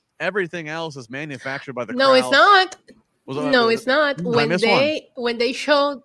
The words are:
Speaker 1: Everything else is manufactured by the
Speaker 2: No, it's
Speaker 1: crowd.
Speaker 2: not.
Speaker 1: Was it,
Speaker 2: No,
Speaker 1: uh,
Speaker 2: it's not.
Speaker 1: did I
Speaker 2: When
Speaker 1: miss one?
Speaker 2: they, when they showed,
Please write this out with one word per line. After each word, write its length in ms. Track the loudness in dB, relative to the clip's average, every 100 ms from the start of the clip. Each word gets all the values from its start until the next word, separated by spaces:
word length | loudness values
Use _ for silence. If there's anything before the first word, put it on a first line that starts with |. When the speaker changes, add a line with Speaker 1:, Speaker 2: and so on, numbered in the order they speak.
| _ -8
Speaker 1:
Everything 460 | -4 -4 -4 -6 -10
else 260 | -8 -10 -12
is 140 | -12
manufactured 640 | -12 -10 -10 -10 -10 -10
by 100 | -10 -6
the 80 |
Speaker 2:
No, 200 | 0 4
it's 100 | 4 4
Speaker 1:
crowd. 40 |
Speaker 2:
not. 440 | 4 6 6 2 -4 _ _ _ _ -12
Speaker 1:
Was 100 | -6
it, 140 | 0
Speaker 2:
No, 140 | 2 2
Speaker 1:
uh, 20 |
Speaker 2:
it's 160 | 0 0
not. 320 | 0 0 -2
Speaker 1:
did 80 | -2
I 40 |
Speaker 2:
When 200 | 0 0
Speaker 1:
miss 160 | 0 2
one? 120 | 2
Speaker 2:
they, 300 | 2 -2 -8 -8
when 220 | -6 -2
they 160 | -2
showed, 480 | -2 2 2 2 -4